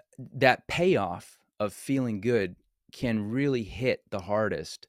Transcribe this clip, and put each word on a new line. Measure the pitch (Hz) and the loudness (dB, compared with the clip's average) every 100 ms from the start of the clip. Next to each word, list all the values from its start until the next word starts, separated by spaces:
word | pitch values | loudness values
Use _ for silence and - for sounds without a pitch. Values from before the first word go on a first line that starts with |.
| _ - | _ -18
that | 123 131 127 120 - | -14 4 4 4 0
payoff | - 180 143 95 87 - - _ - | 0 2 4 0 -4 -12 -20 _ -4
of | 104 | -4
feeling | - - 135 127 104 | -4 -2 0 0 -2
good | 110 120 95 90 _ _ _ | 2 2 0 -4 _ _ _
can | - 127 110 104 | -6 -2 -2 -2
really | 123 143 131 | 0 0 0
hit | 101 92 127 - _ | -4 -2 -2 -2 _
the | 101 | -8
hardest | 87 104 110 82 82 - | -2 0 2 0 -6 -14